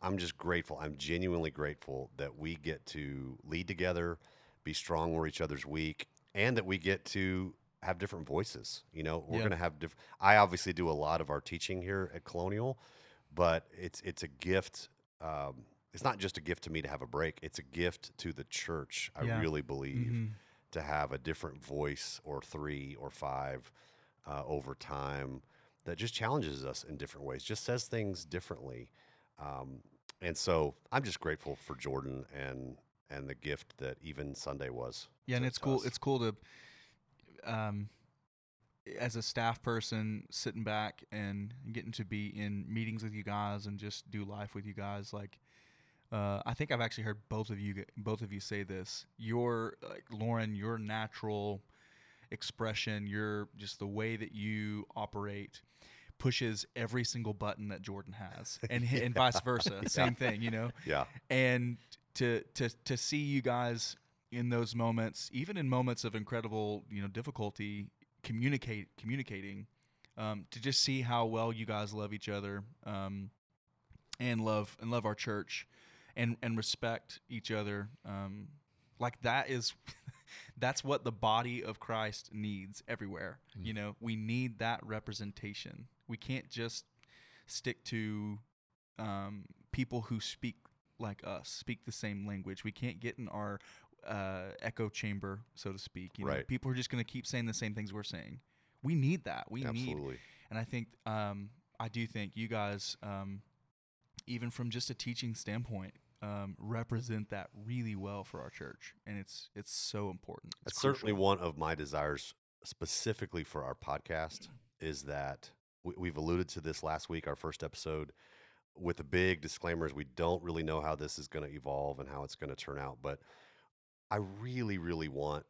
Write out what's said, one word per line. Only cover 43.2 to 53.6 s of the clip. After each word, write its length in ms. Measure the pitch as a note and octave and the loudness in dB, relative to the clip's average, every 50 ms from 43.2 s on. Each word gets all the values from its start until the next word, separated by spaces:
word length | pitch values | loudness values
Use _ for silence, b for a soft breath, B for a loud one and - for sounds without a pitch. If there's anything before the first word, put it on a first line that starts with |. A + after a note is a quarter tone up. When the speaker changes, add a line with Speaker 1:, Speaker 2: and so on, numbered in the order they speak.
Speaker 2:
guys 440 | F#2+ G2+ G#2 G#2 G#2 G#2 G2+ G2+ G2+ | -2 0 0 2 2 2 0 -2 -2
and 120 | G#2 G2+ G2 | -4 -4 -4
just 320 | G#2 G#2 - - - - | -4 -6 -6 -8 -8 -4
do 140 | - G#2 G2+ | -4 -2 -2
life 300 | G2 G#2 G#2 G#2 G2+ - | -2 -2 -4 -6 -4 -4
with 120 | G#2 G2 | -6 -6
you 60 | G#2+ F#2+ | -6 -6
guys. 380 | G2+ G2+ G2+ G2+ G2+ G2 - | -4 -4 -2 -2 -4 -4 -6
Like, 260 | - G#2 G2+ G2 - - b b b b b b b b b b b b b b | -6 -6 -6 -8 -12 -18 b b b b b b b b b b b b b b
uh, 300 | A#2 G#2 G2+ G2+ G2+ G2+ - | 0 2 4 4 2 2 0
I 80 | A#2+ B2 | 0 0
think 180 | - D3+ - | 0 2 2
I've 80 | - A#2 | 4 4
actually 240 | A#2 A2 - - A2 | 4 2 0 -2 -2
heard 140 | A2 G#2 G#2+ - _ | -2 -2 -4 -4 _
both 220 | A#2 G#2+ A2 A2 | -2 0 0 0
of 80 | G#2+ G2 | -2 -2
you, 240 | G2+ G2+ F#2+ G2 - - - A2+ | 0 0 -2 -2 -4 -6 -8 -4
both 240 | G2+ A2+ A2 G#2+ | 0 0 0 0
of 100 | A#2 G2 | 0 -4
you 80 | G2+ G2 | -4 -6
say 220 | - - G#2+ G2+ | -4 -2 -2 -2
this. 420 | G2 F#2 F#2+ F#2 - - - - - - _ - | -2 -2 -4 -4 -4 -4 -6 -8 -8 -10 _ -6
Your, 580 | A2+ A2 A#2 A#2+ A#2+ A#2+ A#2 A2+ A2 - - - - - | -2 2 4 4 4 4 4 2 2 0 -4 -6 -10 -10
like, 160 | - - - - | -10 -10 -10 -8
Lauren, 440 | A2+ G#2+ A2 A2+ A#2 A2+ A2 G#2+ G#2+ | -4 0 2 4 4 4 4 2 0
your 240 | G2 G2+ A2+ A#2 A2+ | 0 0 0 0 0
natural 840 | G#2+ G#2 A2 A2 A2 A2 - - - G#2+ G#2 G#2 G2+ G#2 G2+ G2 - b b b b b b b b b b b b b | -2 -2 0 0 -2 -2 -4 -4 -2 0 0 2 2 0 0 -2 -6 b b b b b b b b b b b b b
expression, 760 | A2 - - - - - A2+ A2 A2 - - A2+ G#2+ G#2 G#2 | -8 -6 -6 -6 -2 0 0 0 2 2 0 0 0 0 0
your, 420 | G2+ G2+ G#2+ G#2+ G#2+ G#2 G#2 G#2 - - | 0 0 2 2 2 2 0 -2 -4 -8
just 220 | G2+ | -10